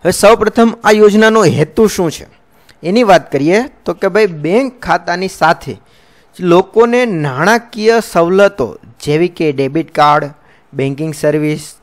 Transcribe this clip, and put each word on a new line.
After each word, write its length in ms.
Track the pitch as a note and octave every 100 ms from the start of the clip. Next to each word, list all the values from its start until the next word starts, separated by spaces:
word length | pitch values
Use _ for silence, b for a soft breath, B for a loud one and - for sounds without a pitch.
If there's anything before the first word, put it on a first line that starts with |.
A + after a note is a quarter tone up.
હવે 80 | E3
સૌપ્રથમ 580 | F3+ G3+ A3+ G#3+ A3 A3+ G#3
આ 80 | -
યોજનાનો 500 | G#3+ G#3+ G#3 A3 A3 F#3
હેતુ 360 | C#3 D3+ - A3
શું 220 | - E3+
છે 160 | - - _ _ _ b b
એની 220 | D#3 G#3
વાત 260 | A#3 F3+ -
કરીએ 280 | C#3 C#3+ G3 C4+ _
તો 140 | -
કે 140 | F3 G3
ભાઈ, 260 | F#3+ G#3+ D#3+
બેંક 360 | D3+ G#3 C4+ B3+
ખાતાની 520 | - E3+ F3 F3 F#3
સાથે 420 | - D#3+ E3+ C#3+ G#2 b b b b b _
લોકોને 640 | F3 E3+ F#3+ G#3+ A#3 A#3+ B3
નાણાકીય 920 | F3 D3 B2+ F3 A3+ A#3 A3+ G#3+ A#3
સવલતો 640 | G#3+ - E3+ F#3+ G3+ G3 A#2 - - -
જેવી 300 | - D3+ F3
કે 160 | F3 D#3+
ડેબિટ 380 | C3+ C3+ D3+ D3
કાર્ડ, 400 | - D3 D3 D3 - b b b
બેન્કિંગ 420 | C#3 C3+ C#3 D#3+
સર્વિસ 480 | D3+ D3+ D3+ D3+ D3+ - -